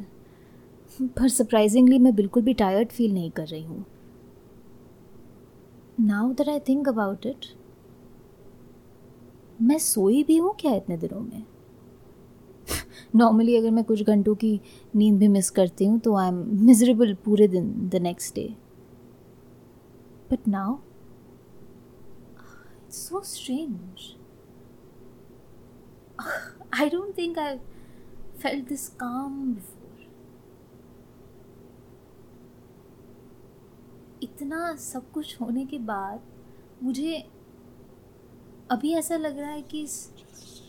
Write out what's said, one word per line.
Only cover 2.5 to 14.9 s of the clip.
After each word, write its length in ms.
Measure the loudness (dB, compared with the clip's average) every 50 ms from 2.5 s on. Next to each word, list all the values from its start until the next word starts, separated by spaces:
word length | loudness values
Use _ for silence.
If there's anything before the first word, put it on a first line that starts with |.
| 2
टायर्ड 360 | 2 2 2 2 0 0 0
फील 240 | -2 -2 0 0 0
नहीं 180 | -2 -4 -6
कर 160 | -8 -10 -10 -10
रही 160 | -12 -14 -12
हूँ। 220 | -14 -14 -14 -16 -16 -20 -20 -20 -20 -20 -20 -20 -20 -20 -20 -20 -20 -20 -20 -20 -20 -20 -20 -20 -20 -20 -20 -20 -20 -20 -20 -20 -20 -20 -20 -20 -20 -20 -20 -20 -20 -20 -20 -20 -14 -2 0
Now 340 | 2 2 2 2 0 -2 0
that 120 | -2 -2 -2
I 120 | -2 -4 0 0
think 180 | 0 0 0 0 0
about 320 | 0 -2 -2 -4 -6 -8
it, 200 | -10 -10 -10 -14 -18 -20 -20 -20 -20 -20 -20 -20 -20 -20 -20 -20 -20 -20 -20 -20 -20 -20 _ -20 -20 -20 -20 -20 -20 -20 -20 -20 -20 -20 -20 -20 -20 -20 -20 -20 -20 -20 -20 -20 -20 -6 0
मैं 160 | 2 2 2 2
सोई 460 | 0 -2 0 2 2 4 4 2 2
भी 140 | 4 2 2
हूँ 180 | 2 0 -2 -2
क्या 140 | -2 0 0
इतने 220 | 0 -2 -4 -6 -6
दिनों 240 | -6 -8 -8 -10
में? 220 | -12 -12 -12 -14 -16 -18 -20 -20 -20 -20 -20 -20 -20 -20 -20 -20 -20 -20 -20 -20 -20 -20 -20 -20 -20 -20 -20 -20 -12 -10 -10 -10 -10 -12 -20 -20 -14 2 4
<laughs> 0 |
Normally 420 | 6 6 6 6 4 4 4 4 2
अगर 140 | 4 2
मैं 120 | 2 0 2
कुछ 200 | 0 0 0 2
घंटों 320 | 2 2 2 2 0 0
की 260 | 0 0 -2 -2 -2 -6 -12 -20 -20 -20 -2